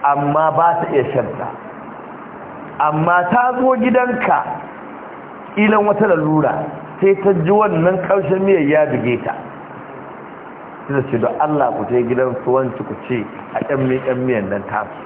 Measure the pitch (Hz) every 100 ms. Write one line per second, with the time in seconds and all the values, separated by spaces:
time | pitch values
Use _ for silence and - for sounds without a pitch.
0 | 143 143 143 147 156 151 170 - 160 143
1 | 123 - 113 - 104 - - - - -
2 | - - - - - - - - 156 156
3 | 165 175 185 233 247 247 254 254 247 247
4 | 247 240 - 156 - - - - - -
5 | - - - - - - 214 214 208 143
6 | 214 165 151 156 139 - - - - -
7 | 190 196 196 185 160 208 214 170 170 185
8 | 180 196 165 190 196 190 143 151 151 123
9 | 117 123 - - - - - - - -
10 | - - - - - - - - - 139
11 | - - 123 - 151 147 127 110 101 123
12 | 117 123 127 120 - 127 131 - - 104
13 | - 123 104 - - 113 - 139 131 131
14 | 131 127 127 120 95 101 101 104 104 -